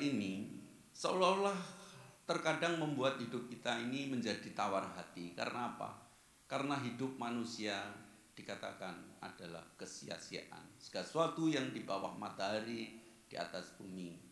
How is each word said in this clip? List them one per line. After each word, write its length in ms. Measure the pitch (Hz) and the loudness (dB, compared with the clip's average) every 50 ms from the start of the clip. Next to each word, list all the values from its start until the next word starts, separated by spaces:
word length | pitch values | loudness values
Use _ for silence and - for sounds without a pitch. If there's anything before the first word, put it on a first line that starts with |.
| 143 | 4
ini, 480 | 143 135 107 101 95 95 95 107 117 - - - - - - - - | 4 4 4 4 2 2 0 -2 -4 -6 -8 -12 -12 -16 -18 -20 -16
seolah-olah 640 | - - - 170 - 185 185 175 190 196 196 202 196 185 180 156 - - - - - - - - - - - - | -4 0 2 4 6 8 8 8 8 8 6 4 4 2 -2 -6 -8 -12 -14 -14 -14 -14 -16 -16 -18 -6 0 0
terkadang 560 | 165 160 156 156 160 156 165 170 170 165 160 | 0 4 4 4 4 6 4 4 4 4 4
membuat 320 | 151 147 123 127 135 135 127 120 | 2 4 4 4 4 4 2 0
hidup 240 | 113 - 120 - - | -2 -2 -4 -4 -4
kita 320 | 123 - - 123 117 117 117 123 | -6 -2 0 2 2 2 2 2
ini 240 | 127 139 139 139 | 0 0 2 2
menjadi 400 | 135 120 104 110 104 101 113 110 | 2 2 2 2 2 0 -2 -4
tawar 320 | - - 101 104 98 95 95 92 90 90 | 0 2 2 4 4 4 2 0 -2 -6
hati. 320 | 85 - - - 87 87 | -8 -8 -8 -8 -8 -6
Karena 400 | 87 - 113 - - 120 120 120 | -4 -2 -2 0 0 0 0 -2
apa? 240 | - - - - - - - - - - - - - - - | -2 -2 -4 -6 -6 -8 -14 -18 -20 -20 -20 -20 -20 -20 -8
Karena 320 | - 135 131 139 139 143 | -4 -2 0 2 2 2
hidup 400 | 135 120 120 - 120 135 131 131 | 2 0 0 0 0 0 0 0
manusia 720 | - 123 117 120 120 113 - 117 104 107 104 101 98 101 101 101 - - - - - - - - | -2 -2 0 0 0 0 -2 -2 -2 0 0 0 0 -2 -4 -8 -10 -14 -16 -18 -20 -20 -18 -16
dikatakan 880 | - 104 - 101 98 - 101 - - 98 92 85 82 - - 85 - - | -10 -8 -6 -6 -4 -4 -6 -6 -4 -6 -6 -6 -8 -10 -14 -12 -10 -10
adalah 400 | 107 110 - 92 85 85 82 80 82 - - | -10 -10 -10 -10 -8 -8 -10 -10 -12 -14 -12
kesia-siaan. 960 | - 87 - - - 71 - 82 82 - - 82 - - 85 82 82 - - | -10 -10 -10 -8 -8 -8 -8 -8 -6 -6 -6 -8 -8 -8 -12 -12 -14 -14 -16
Segala 320 | - - - - 95 90 - | -16 -12 -6 -4 -4 -2 0
sesuatu 400 | - 156 165 160 - 165 160 160 | 2 4 4 4 4 4 4 4
yang 240 | 151 135 131 - | 4 4 2 0
di 160 | - - 107 - | -2 -4 -2 0
bawah 240 | 98 98 - 90 92 - | 0 0 0 -2 -2 -4
matahari, 800 | 107 104 - - 98 98 107 110 110 113 120 117 110 107 110 113 - - - - - - | -4 -4 -2 -2 0 2 2 2 0 0 -2 -4 -4 -6 -8 -12 -16 -18 -20 -20 -16 -8
di 40 | - - | -4 -4
atas 400 | 85 82 82 92 87 82 - - | -4 -2 -4 -4 -6 -6 -8 -10
bumi, 480 | 110 98 92 92 90 87 85 82 - - | -10 -6 -6 -4 -4 -6 -6 -10 -14 -18